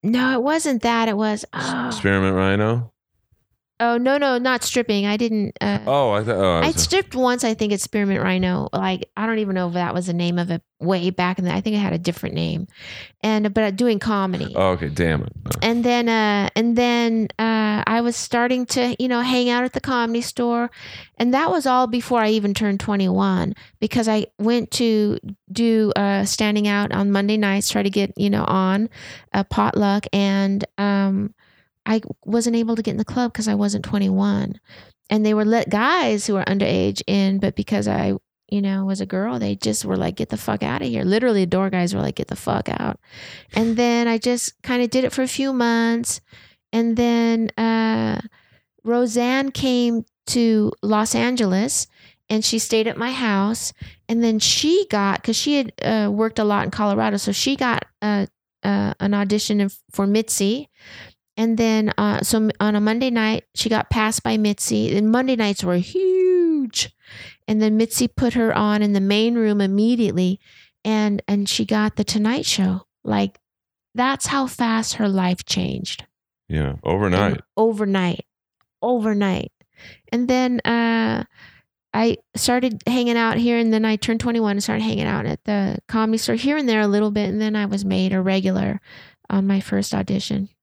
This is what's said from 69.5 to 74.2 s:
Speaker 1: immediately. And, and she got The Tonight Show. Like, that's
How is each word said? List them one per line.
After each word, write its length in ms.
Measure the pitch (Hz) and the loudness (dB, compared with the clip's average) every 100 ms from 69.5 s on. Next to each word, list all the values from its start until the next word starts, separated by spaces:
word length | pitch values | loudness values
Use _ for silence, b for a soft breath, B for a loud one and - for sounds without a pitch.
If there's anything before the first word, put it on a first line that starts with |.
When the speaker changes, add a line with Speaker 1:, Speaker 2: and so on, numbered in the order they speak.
| 208 | 2
Speaker 1:
immediately. 800 | 196 196 220 240 220 175 185 196 b b b b | 2 2 2 2 0 2 0 -2 b b b b
And, 360 | 214 220 214 202 - | -2 0 0 -2 -2
and 180 | 202 196 | -2 0
she 160 | - 208 | -2 0
got 300 | 214 214 - | 0 0 -2
The 80 | |
Tonight 420 | 208 220 214 254 - | -2 0 0 0 -2
Show. 400 | - 185 185 - _ | 0 0 0 -6 _
Like, 340 | - 202 196 _ _ _ _ _ _ | -4 -2 -2 _ _ _ _ _ _
that's 340 | 226 254 269 | -2 -2 -2